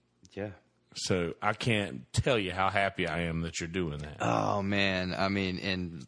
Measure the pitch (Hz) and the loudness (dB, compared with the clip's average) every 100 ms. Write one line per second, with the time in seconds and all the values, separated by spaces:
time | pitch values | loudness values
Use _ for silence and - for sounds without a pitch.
0 | _ _ - 95 104 92 _ _ _ - | _ _ -16 -10 -10 -10 _ _ _ -6
1 | - 92 85 - 101 110 120 107 92 65 | 0 2 0 -2 -2 0 2 2 0 -6
2 | - - 147 117 92 92 95 101 98 - | -4 0 2 2 2 0 2 4 2 2
3 | 85 82 85 82 82 - 85 92 82 73 | 0 0 0 0 -2 -4 -4 -2 -2 -4
4 | 76 71 120 113 104 104 98 101 98 92 | -8 -2 0 2 2 0 0 2 2 2
5 | 92 - 95 98 92 90 98 92 87 82 | 0 0 0 2 0 -2 -2 -2 -4 -8